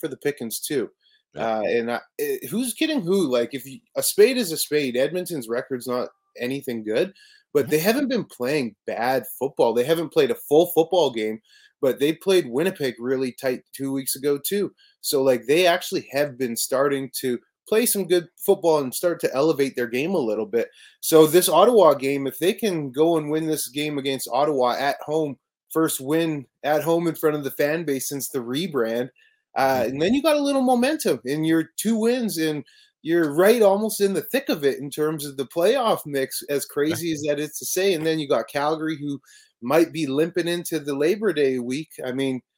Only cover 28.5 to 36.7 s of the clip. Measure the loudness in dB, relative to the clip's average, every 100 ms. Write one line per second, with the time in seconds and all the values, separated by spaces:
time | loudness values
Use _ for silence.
28.5 | -4 -2 -2 -2 -2 -6 _ _ _ _
29.5 | 0 2 2 0 0 0 2 2 2 2
30.5 | 0 2 2 2 0 0 -2 -2 -2 0
31.5 | 0 -2 -4 -2 0 0 0 -2 -2 -2
32.5 | -4 -10 _ _ _ 0 2 2 4 6
33.5 | 6 6 4 0 0 0 0 -2 -2 -2
34.5 | 0 0 0 -4 -4 -2 -2 -6 -8 -6
35.5 | 0 2 2 0 0 -2 -4 -4 -6 -4
36.5 | -4 -2